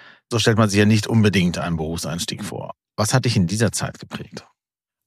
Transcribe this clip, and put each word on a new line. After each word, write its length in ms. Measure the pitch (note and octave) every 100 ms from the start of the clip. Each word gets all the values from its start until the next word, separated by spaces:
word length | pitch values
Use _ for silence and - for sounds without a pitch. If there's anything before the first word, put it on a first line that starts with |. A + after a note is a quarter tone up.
| - _ -
So 80 | A2+
stellt 200 | A#2 G#2+
man 100 | A2
sich 120 | G2
ja 60 | G#2
nicht 220 | A2 -
unbedingt 500 | A#2 G#2+ F#2+ F2 E2
einen 180 | E2+ E2
Berufseinstieg 640 | D#2 E2+ D#2 E2+ - -
vor. 300 | - - - - _ -
Was 160 | G#2+
hat 100 | C3
dich 140 | B2 A2
in 100 | E2+
dieser 240 | G#2+ A2
Zeit 280 | - - -
geprägt? 460 | - - - - - _ _ _ _ _